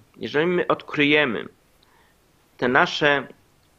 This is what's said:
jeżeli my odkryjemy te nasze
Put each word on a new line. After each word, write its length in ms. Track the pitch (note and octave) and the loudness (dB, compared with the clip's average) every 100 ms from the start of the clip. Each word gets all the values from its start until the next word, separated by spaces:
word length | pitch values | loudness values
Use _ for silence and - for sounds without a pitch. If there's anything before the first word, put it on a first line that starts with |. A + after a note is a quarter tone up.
| _ - | _ -14
jeżeli 300 | A2+ C3+ E3+ | -6 -2 0
my 200 | F3+ - | 0 0
odkryjemy 840 | D3 - - C#3+ D3+ C#3+ F#2 G1+ _ _ _ _ _ _ _ _ _ _ - | -2 -4 0 2 2 2 -2 -10 _ _ _ _ _ _ _ _ _ _ -6
te 120 | B2+ | 0
nasze 580 | C3 F3 - D3 C#3+ A#2+ - _ _ _ | 2 2 2 0 0 -2 -16 _ _ _